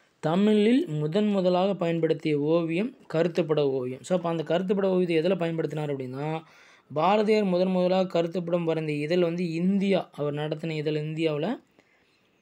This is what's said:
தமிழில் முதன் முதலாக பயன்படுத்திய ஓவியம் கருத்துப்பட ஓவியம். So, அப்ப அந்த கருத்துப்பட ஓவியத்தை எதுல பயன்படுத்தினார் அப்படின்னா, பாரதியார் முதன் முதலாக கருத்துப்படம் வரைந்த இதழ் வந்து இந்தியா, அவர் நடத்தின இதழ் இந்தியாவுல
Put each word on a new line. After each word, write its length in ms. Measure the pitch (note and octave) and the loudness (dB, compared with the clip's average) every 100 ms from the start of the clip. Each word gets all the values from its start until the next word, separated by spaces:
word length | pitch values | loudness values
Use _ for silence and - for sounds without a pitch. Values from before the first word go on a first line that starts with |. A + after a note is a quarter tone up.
| _ _ | _ _
தமிழில் 600 | D3+ F3+ G#3 G#3+ G#3 B3+ F4 | 0 2 4 4 4 2 0
முதன் 380 | D3+ D3+ F#3 G#3 | -4 -2 0 0
முதலாக 460 | G3 F3+ F3+ G3 | 2 2 2 2
பயன்படுத்திய 600 | F#3 E3+ E3+ D#3+ D#3 D#3+ D3 | 0 -2 0 0 0 0 0
ஓவியம் 460 | D3 E3+ E3 E3 A#3 - - | 2 2 2 -2 -4 -8 -4
கருத்துப்பட 520 | D#3+ E3+ E3 D#3 D3+ C#3+ | 0 0 0 0 2 2
ஓவியம். 340 | C3 B2+ C3 | 0 -4 -8
So, 100 | - | -4
அப்ப 160 | F3+ E3+ | -2 -2
அந்த 140 | E3 | -4
கருத்துப்பட 440 | D3 E3 F#3 G3 G3 | 0 -2 0 0 2
ஓவியத்தை 300 | F#3 F3+ E3 | 2 2 2
எதுல 200 | E3+ F#3 | 2 0
பயன்படுத்தினார் 540 | E3 D#3+ D#3 D3+ D3+ | -2 -2 -4 -4 -4
அப்படின்னா, 360 | C#3 B2+ C3 D3+ D#3+ D#3+ - - - - | -6 -6 -6 -6 -6 -10 -20 -20 -20 -10
பாரதியார் 540 | C#3 E3+ A3 G#3+ G#3+ | -2 2 2 4 2
முதன் 280 | G3+ F3 F#3 | 2 2 2
முதலாக 380 | F#3 F3+ F#3+ F#3 | 2 2 2 0
கருத்துப்படம் 540 | E3+ E3+ F3+ E3+ F3 | 0 -2 -2 -2 -2
வரைந்த 280 | E3 D#3+ D#3 | 0 -2 -2
இதழ் 300 | D3 D3+ F3+ | -4 0 2
வந்து 200 | E3+ F3 F3+ | 2 0 -4
இந்தியா, 480 | D#3+ F#3 G3 G3 F3+ - | -2 0 2 2 0 -2
அவர் 220 | - D3 | -6 -4
நடத்தின 420 | D3 D3+ D#3 E3+ D#3 | -4 -4 -6 -6 -4
இதழ் 220 | D3+ D3+ | -2 -4
இந்தியாவுல 500 | D3+ D#3 D#3+ D3 E3+ D4 _ _ _ _ _ _ _ _ | -4 -2 -2 0 -4 -6 _ _ _ _ _ _ _ _